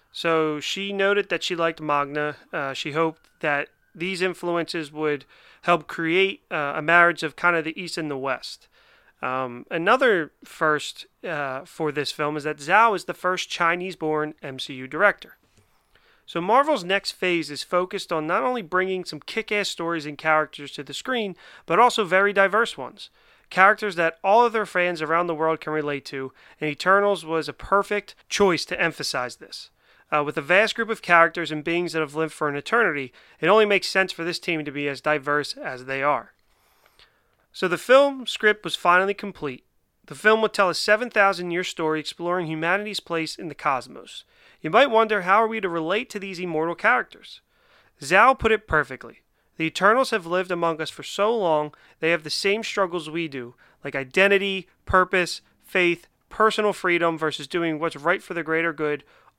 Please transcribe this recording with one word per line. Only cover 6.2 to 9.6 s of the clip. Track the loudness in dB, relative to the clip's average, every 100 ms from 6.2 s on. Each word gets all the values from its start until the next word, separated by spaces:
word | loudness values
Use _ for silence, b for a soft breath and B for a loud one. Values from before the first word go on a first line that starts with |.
| 2 -2 _
uh, | -6 -4 -2
a |
marriage | 4 6 6 4
of | -6 0
kind | 2 2
of |
the | -2 -8
East | -8 -8
and | -6
the | -6
West. | -4 -4 -6 -18 _ b b b b _
Um, | -6 -4 -4 -8